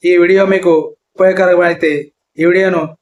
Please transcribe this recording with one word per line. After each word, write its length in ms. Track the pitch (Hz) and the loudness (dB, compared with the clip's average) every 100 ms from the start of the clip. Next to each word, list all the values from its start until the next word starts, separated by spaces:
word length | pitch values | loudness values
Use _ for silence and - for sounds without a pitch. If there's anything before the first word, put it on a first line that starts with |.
ఈ 140 | 175 180 | 0 2
వీడియో 220 | 175 190 190 | 2 2 0
మీకు 280 | 190 180 160 151 - _ | 0 0 0 -2 -14 _
ఉపయోగకరమైతే 760 | - 190 185 185 180 175 175 165 147 147 _ _ - | -2 0 0 0 2 0 -2 -4 -4 -8 _ _ -4
ఈ 60 | |
వీడియోను 380 | 165 180 190 175 160 160 | -2 0 0 -2 -6 -12